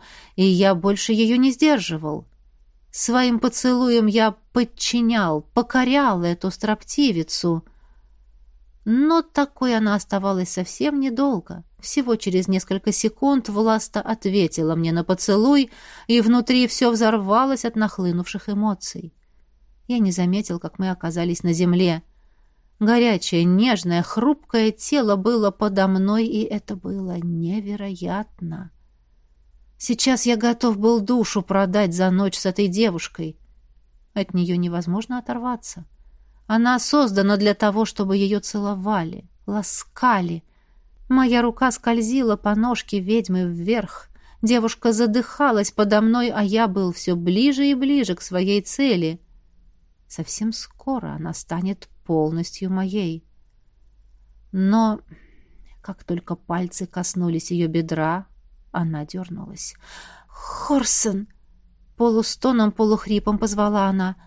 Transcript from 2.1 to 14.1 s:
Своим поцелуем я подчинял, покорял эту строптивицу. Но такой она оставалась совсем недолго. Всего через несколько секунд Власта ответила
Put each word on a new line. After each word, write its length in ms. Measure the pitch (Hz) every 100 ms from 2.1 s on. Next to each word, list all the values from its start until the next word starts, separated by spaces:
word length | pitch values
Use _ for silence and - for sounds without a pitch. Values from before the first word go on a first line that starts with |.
| 151 - _ _ _ _ _ _
Своим 480 | - - 247 254 233
поцелуем 640 | 254 - 254 247 247 233 214
я 300 | 220 220 214 _
подчинял, 880 | 247 240 - - 240 226 233 180 156
покорял 840 | - - 233 262 254 277 277 185
эту 260 | 170 175 190
строптивицу. 1160 | - 214 214 - - 277 170 156 - 175 165 - _ _ _ _ _ _ _ - _ _ _ 214
Но 360 | 233 302 330
такой 540 | 320 - 285 - 254 226
она 200 | 214 202
оставалась 540 | - 202 196 190 180
совсем 520 | - 180 - 302 285
недолго. 640 | 269 233 277 214 - 175 - _
Всего 340 | - - 247 220
через 320 | - 185 185
несколько 460 | 190 - 190 -
секунд 560 | 202 220 - 277 277 226
Власта 500 | 208 220 220 - 214
ответила 760 | -